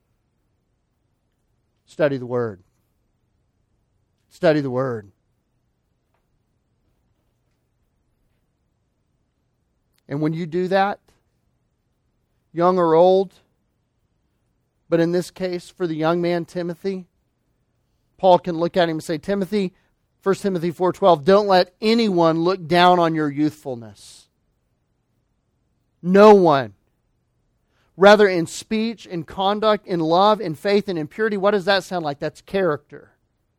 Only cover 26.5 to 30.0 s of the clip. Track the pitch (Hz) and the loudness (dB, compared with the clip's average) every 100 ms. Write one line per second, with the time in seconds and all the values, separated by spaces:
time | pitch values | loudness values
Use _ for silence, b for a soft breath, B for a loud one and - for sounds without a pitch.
26.5 | 139 113 - _ _ _ _ _ _ _ | 2 -2 -12 _ _ _ _ _ _ _
27.5 | _ _ _ _ - 196 208 208 180 160 | _ _ _ _ 4 6 6 4 0 -4
28.5 | - - 220 226 220 - 175 - - 190 | -10 -6 -4 -4 -8 -12 -12 -10 -4 -2
29.5 | 208 214 208 - 170 | 0 0 0 -2 -4